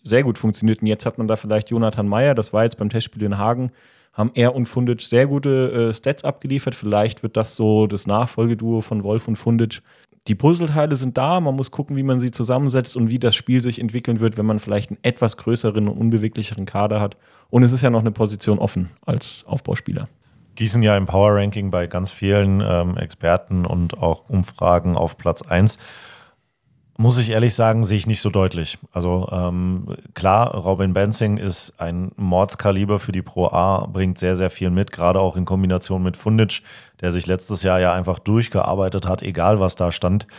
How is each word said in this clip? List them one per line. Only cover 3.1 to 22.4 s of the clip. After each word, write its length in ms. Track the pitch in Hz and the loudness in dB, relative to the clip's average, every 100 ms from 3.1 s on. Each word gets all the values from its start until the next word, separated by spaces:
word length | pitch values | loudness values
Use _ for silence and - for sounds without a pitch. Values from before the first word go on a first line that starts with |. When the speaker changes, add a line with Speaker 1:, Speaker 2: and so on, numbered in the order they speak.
| 110 | -4
Speaker 1:
in 160 | 104 98 | -4 0
Hagen, 320 | 107 123 123 _ _ _ _ | 0 0 -4 _ _ _ _
haben 180 | - 110 | -4 -2
er 200 | 127 120 | 2 2
und 120 | 127 117 | 2 -2
Fundic 360 | 123 123 113 | -2 -2 -2
sehr 240 | - 120 139 | 0 2 4
gute, 640 | 139 139 131 127 123 117 | 2 0 0 0 0 -2
äh, 20 | |
Stats 300 | 110 135 147 | 0 -4 -2
abgeliefert. 500 | 143 - 135 135 131 | -6 -6 -4 -4 -4
Vielleicht 480 | - 107 104 110 - | -4 0 2 0 -2
wird 140 | 113 113 | -4 -2
das 200 | 110 - | -2 0
so 300 | 110 107 107 | 4 4 2
das 200 | 101 101 | 0 0
Nachfolgeduo 720 | 104 117 - 117 113 113 113 | 0 0 0 0 0 -2 -2
von 240 | - 107 | -2 -4
Wolf 240 | 101 110 - | -2 -2 -2
und 80 | 107 | -4
Fundic. 460 | 117 117 110 - _ _ _ _ - | 0 2 0 -4 _ _ _ _ -4
Die 80 | |
Puzzleteile 640 | 98 147 170 160 151 151 135 | 2 2 2 0 0 0 0
sind 200 | 127 127 | -2 -2
da, 220 | 139 180 | 0 0
man 140 | 151 | 0
muss 160 | 135 131 | -2 -4
gucken, 260 | - 143 139 | -6 -6 -2
wie 60 | |
man 160 | 135 127 | 0 0
sie 120 | 123 | 0
zusammensetzt 680 | - 117 127 139 127 123 123 | -4 -2 0 2 0 -2 -2
und 140 | 113 | 0
wie 80 | 123 | 2
das 160 | 120 | 0
Spiel 280 | 113 - 127 | 0 0 0
sich 160 | 120 113 | 0 -4
entwickeln 420 | 117 120 120 113 | -4 -4 -2 0
wird, 160 | 113 107 | 0 0
wenn 80 | 110 | 0
man 120 | 107 | 0
vielleicht 320 | - 101 - | -2 -4 -4
einen 80 | - | -4
etwas 340 | 123 - 117 - | -4 0 -2 -2
größeren 520 | - 117 113 107 104 | -2 0 0 0 -2
und 100 | - | 0
unbeweglicheren 640 | 113 113 107 - 104 101 | 0 2 0 -4 -8 -8
Kader 360 | 95 101 107 107 | -6 -2 0 0
hat. 180 | 101 - _ _ - | -2 -6 _ _ 0
Und 120 | 123 | 4
es 100 | 123 | 6
ist 100 | 127 | 4
ja 80 | 127 | 2
noch 100 | 117 | 2
eine 100 | 110 | 0
Position 480 | 98 104 101 - 101 | 0 -2 -2 -2 0
offen 300 | 101 92 90 _ | 0 -2 -6 _
als 400 | - 117 - - - | -4 -4 -6 -16 -8
Aufbauspieler. 600 | 139 - - - - - _ _ _ _ | -6 -4 -6 -4 -8 -8 _ _ _ _
Speaker 2:
Gießen 280 | - 110 117 | -4 0 4
ja 140 | 110 101 | 4 4
im 80 | |
Power-Ranking 640 | 92 95 104 104 101 104 98 | 2 4 4 4 0 -2 -2
bei 160 | 90 87 | -2 -2
ganz 240 | 90 92 | -4 -6
vielen, 520 | - 98 101 | -4 2 4